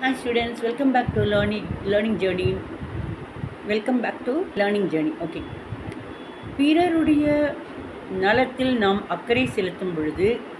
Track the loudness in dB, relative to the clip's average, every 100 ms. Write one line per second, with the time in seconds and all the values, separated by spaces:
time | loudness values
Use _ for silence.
0 | 0 0 0 0 0 -2 -2 2 4 4
1 | 2 2 4 4 2 0 -4 -6 2 2
2 | 2 2 2 2 2 0 -4 -10 -8 -8
3 | -6 -8 -10 -10 -10 -8 -2 -2 2 0
4 | 0 -4 -2 -2 -2 0 0 2 2 2
5 | 0 -2 -6 -8 -10 -12 -12 -10 -10 -12
6 | -12 -14 -14 -14 -12 2 4 6 4 4
7 | 4 4 4 2 2 -2 -10 -12 -12 -12
8 | -8 0 2 4 2 0 0 2 2 2
9 | 0 -6 0 2 2 0 -2 -2 -4 -2
10 | -2 2 2 2 -4 -14